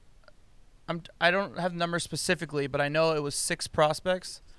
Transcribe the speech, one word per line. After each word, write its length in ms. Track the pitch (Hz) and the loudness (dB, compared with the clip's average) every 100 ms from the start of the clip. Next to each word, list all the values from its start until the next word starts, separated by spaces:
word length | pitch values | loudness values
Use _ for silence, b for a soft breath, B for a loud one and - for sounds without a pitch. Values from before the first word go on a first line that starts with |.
| - - - - - - - - - | -20 -20 -20 -20 -20 -20 -20 -16 -8
I'm, 140 | 165 - - | -8 -8 2
I 120 | 170 | 4
don't 280 | 185 196 113 | 4 0 -4
have 140 | 180 | -4
numbers 300 | 170 170 170 | -2 -2 -2
specifically, 640 | - 156 - 175 156 147 139 | -4 -4 0 0 0 -2 -2
but 120 | 139 | 0
I 80 | 143 | 0
know 260 | 156 160 156 | 2 2 2
it 80 | |
was 120 | 143 - | -2 -4
six 320 | - 170 - | -2 -4 -4
prospects. 760 | - 151 156 185 185 - - - | 2 2 2 -2 -2 -4 -16 -20